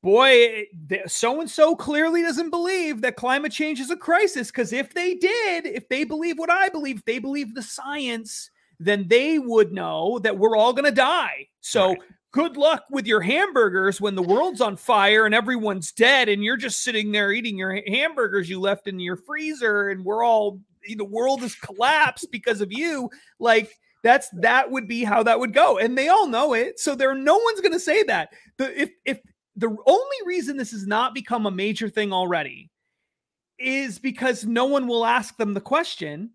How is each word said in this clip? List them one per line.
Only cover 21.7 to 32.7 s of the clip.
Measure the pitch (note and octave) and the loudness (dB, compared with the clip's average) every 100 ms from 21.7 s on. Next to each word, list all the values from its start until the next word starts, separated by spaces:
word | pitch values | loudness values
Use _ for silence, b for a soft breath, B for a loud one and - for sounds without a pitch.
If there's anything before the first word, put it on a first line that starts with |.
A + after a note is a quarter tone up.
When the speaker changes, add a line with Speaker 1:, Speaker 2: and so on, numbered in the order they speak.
| G3 B3 D4+ D4+ - - | -2 0 2 2 -2 -12
Speaker 1:
because | A#3 A#3+ G#3+ | -8 -4 -4
of | G3 | -4
you." | G#3+ E4 D4+ A#3+ B B B | -4 -4 -4 -8 B B B
Like, | A#3 A3+ G#3+ _ _ _ | 2 2 0 _ _ _
that's, | A3+ C4 C#4 | 4 4 4
that | F3+ A3 B3 C4+ | -2 2 2 2
would | C4 G#3 | -4 -6
be | A#3 | -4
how | A#3 G#3 | 0 2
that | A3+ A3+ | 4 2
would | B3 | 2
go. | A3+ E4+ G#3+ | 4 4 4
And | A3+ B3+ | 2 0
they | C#4+ | 4
all | F#4+ F#4 | 4 4
know | A3+ D4 | 2 2
it. | A#3 A#3+ - | 2 -2 -2
So | - C4+ | -4 0
there, | C4+ | 0
no | C4+ C4+ F#4+ | 0 4 4
one's | A#4 G#4+ | 4 0
gonna | F#4 E4+ | 0 0
say | E4 E4+ | 0 0
that. | G#4 F#3+ D#3 b b _ | 2 0 -4 b b _
The, | C4 C4 | -6 -2
if, | C#4+ _ | -6 _
if | - C4+ _ _ _ | -8 -8 _ _ _
the | - A3+ | -6 -4
only | G#3+ - F#4 C5+ C5+ | 0 4 4 2 -6
reason | F#4+ F4+ B3+ C#4 | -4 -4 -4 -6
this | B3 | -8
has | A3 G3 | -8 -4
not | G#3+ B3 | -2 -2
become | A#3+ A3+ A#3+ | -4 -6 -4
a | G#3+ | -2
major | F#3 G3+ G#3 A3 | -2 -4 -4 -4
thing | G#3 G#3 | -4 -2
already | F#3 F#3 F3 C#3+ A#2+ - | -2 0 -2 -4 -12 -20